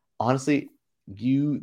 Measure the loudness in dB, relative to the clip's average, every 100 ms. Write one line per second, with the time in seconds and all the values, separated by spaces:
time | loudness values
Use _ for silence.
0 | _ _ 0 0 2 0 -2 _ _ _
1 | -20 -6 0 2 2 -2